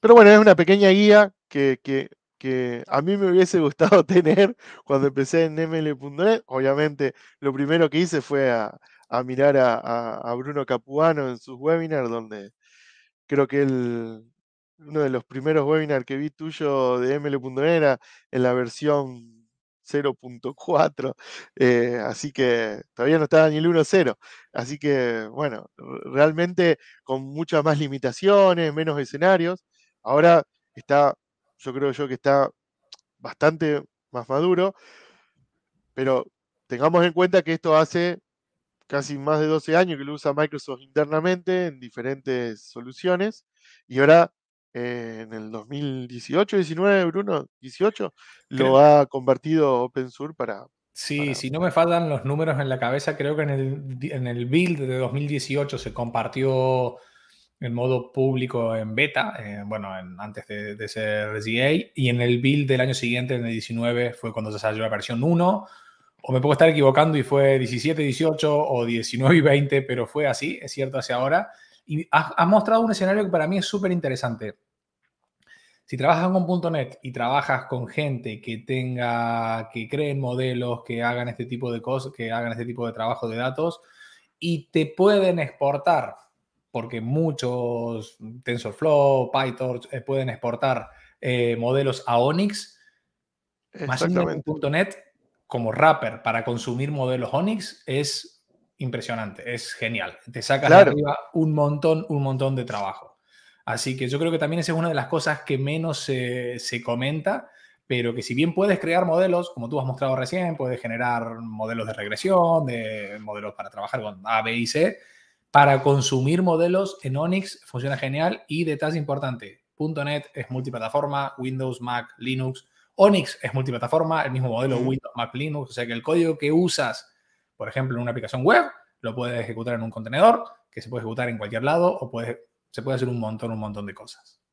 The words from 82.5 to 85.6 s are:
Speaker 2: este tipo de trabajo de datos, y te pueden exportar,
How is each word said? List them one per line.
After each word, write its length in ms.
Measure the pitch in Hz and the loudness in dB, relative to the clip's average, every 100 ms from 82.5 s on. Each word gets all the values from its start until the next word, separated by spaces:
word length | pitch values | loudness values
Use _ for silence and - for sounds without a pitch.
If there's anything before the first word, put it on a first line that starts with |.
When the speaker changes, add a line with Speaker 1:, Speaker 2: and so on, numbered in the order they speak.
Speaker 2:
este 120 | 113 | -8
tipo 220 | 120 120 117 | -10 -6 -8
de 80 | |
trabajo 340 | 113 113 123 117 | -4 -4 -4 -6
de 80 | 113 | -4
datos, 460 | 127 135 165 165 _ _ - - _ _ | -6 -4 -4 -6 _ _ -20 -20 _ _
y 320 | 170 165 - | -4 -4 -2
te 160 | 175 151 | -2 -2
pueden 520 | - 190 208 190 175 | 2 4 4 2 0
exportar, 800 | 139 - | -4 -2